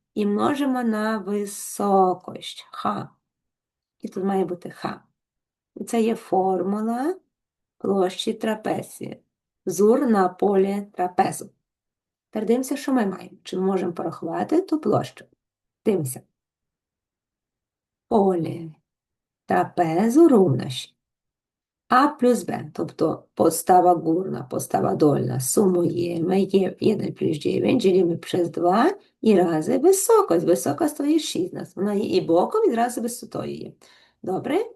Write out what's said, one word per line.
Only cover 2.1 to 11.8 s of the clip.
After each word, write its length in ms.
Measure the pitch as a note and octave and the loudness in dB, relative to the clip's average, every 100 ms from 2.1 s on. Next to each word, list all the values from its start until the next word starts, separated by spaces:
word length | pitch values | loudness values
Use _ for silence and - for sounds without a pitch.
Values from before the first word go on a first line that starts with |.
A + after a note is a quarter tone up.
| F3+ - - - - - | 0 -8 -14 -14 -16 -16
х. 360 | - G#3+ G3+ - _ _ _ _ _ _ _ _ _ | -8 -6 -6 -8 _ _ _ _ _ _ _ _ _
І 80 | A3 | -12
тут 160 | G3+ | -6
має 200 | F#3+ G3 | -4 -2
бути 260 | F3+ F3 - | -2 -6 -12
х. 300 | - - - _ _ _ _ _ _ _ | -12 -10 -12 _ _ _ _ _ _ _
І 100 | - | -16
це 160 | G3+ A#3 | -4 0
є 140 | A3 | 0
формула 1000 | A3 - F#3 F#3 F#3 F3+ G#3 A3 A#3 C#4+ F#4+ _ _ _ _ _ _ | -2 -2 0 2 0 -2 -2 -4 -4 -4 -6 _ _ _ _ _ _
площі 480 | F#3+ G3 F#3 F#3+ - | -2 0 0 -2 -6
трапеції. 880 | A3 A3 A3 - - - - - - _ _ _ _ - | -4 -4 -4 -4 -6 -8 -14 -14 -14 _ _ _ _ -6
Зур 400 | E3+ G#3 C4 C#4 | 2 4 4 4
на 220 | G#3 F3+ | 2 2
полі 580 | F#3 G3 G3 G3 G3+ G3+ | 0 0 2 0 -2 -8
трапезу. 580 | - F3+ - - - - _ _ _ | -6 -2 0 -2 -4 -14 _ _ _